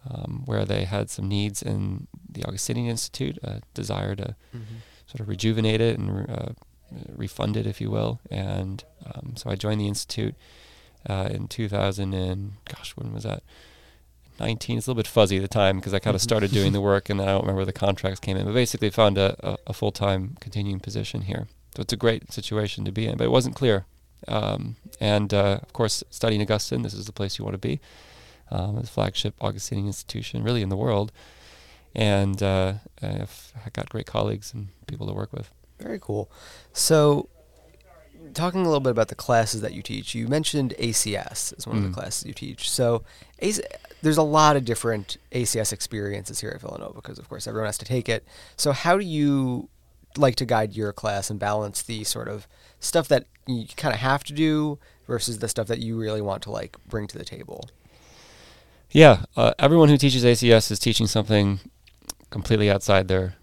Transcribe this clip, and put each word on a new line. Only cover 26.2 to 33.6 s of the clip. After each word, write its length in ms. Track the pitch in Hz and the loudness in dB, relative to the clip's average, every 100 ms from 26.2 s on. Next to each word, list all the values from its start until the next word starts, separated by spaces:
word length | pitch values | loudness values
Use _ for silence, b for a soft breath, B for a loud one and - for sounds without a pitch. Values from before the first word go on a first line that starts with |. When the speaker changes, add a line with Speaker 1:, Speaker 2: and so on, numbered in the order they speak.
| 117 107 | 0 2
Speaker 1:
Augustine, 400 | 104 107 - 127 | 2 0 0 -4
this 120 | 113 | -4
is 120 | 101 101 | -8 -12
the 60 | |
place 240 | - 98 - | -6 -6 -4
you 60 | 101 | -6
wanna 120 | 98 | -4
be. 220 | 123 147 B B B B B B B | -4 -6 B B B B B B B
Um, 260 | 95 92 107 | -4 -2 -4
it's 120 | 120 | -6
a 20 | |
flagship 440 | - 101 - 107 - | -4 -2 -2 -6 -4
Augustinian 460 | 107 101 - 101 101 | -6 -6 -6 -4 -4
institution, 560 | 98 - 110 - 120 | -8 -10 -10 -8 -4
really, 180 | 110 120 | -2 -2
in 80 | 98 | -2
the 60 | 98 | -2
world. 340 | 123 104 104 B B B B B B B B - | 0 0 -2 B B B B B B B B 0
And, 460 | 107 98 101 98 | 2 4 2 0
uh, 300 | 98 95 92 104 - _ | 0 2 0 -2 -10 _
I've, 520 | 104 98 101 - - - | -8 -6 -8 -12 -20 -16